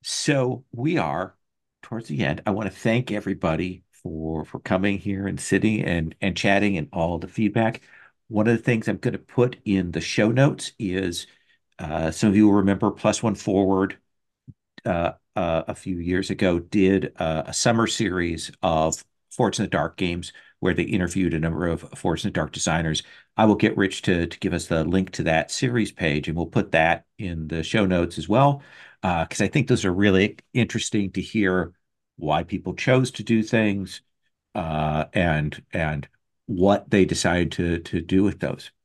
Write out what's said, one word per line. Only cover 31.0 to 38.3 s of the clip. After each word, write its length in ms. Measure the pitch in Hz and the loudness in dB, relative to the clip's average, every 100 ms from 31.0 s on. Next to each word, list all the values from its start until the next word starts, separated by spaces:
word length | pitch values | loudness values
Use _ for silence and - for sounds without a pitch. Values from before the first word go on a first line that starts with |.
| 98 | -4
to 80 | 95 | -6
hear 520 | 87 113 98 92 85 _ _ _ _ - | -4 0 2 2 -2 _ _ _ _ -8
why 260 | 80 76 | -2 -2
people 320 | 85 92 - - | -2 -8 -8 -4
chose 340 | - 131 127 | 2 2 2
to 120 | - | -4
do 180 | 104 113 | 0 0
things, 580 | 107 117 107 101 95 - _ _ _ _ _ - | 2 2 2 -2 -6 -12 _ _ _ _ _ -8
uh, 500 | 82 78 78 76 76 | -4 -2 0 -2 -2
and, 500 | - 87 76 73 - _ | 0 2 2 -2 -6 _
and 340 | - 78 76 - _ _ _ - | -4 -2 -4 -10 _ _ _ -8
what 440 | 92 98 101 - | 0 4 2 4
they 140 | 104 92 | 4 4
decided 460 | - 87 87 85 | 2 0 2 0
to, 260 | - 87 85 | -2 -2 -2
to 220 | - 90 | -4 -6
do 220 | 80 95 | 0 2
with 160 | 101 | 2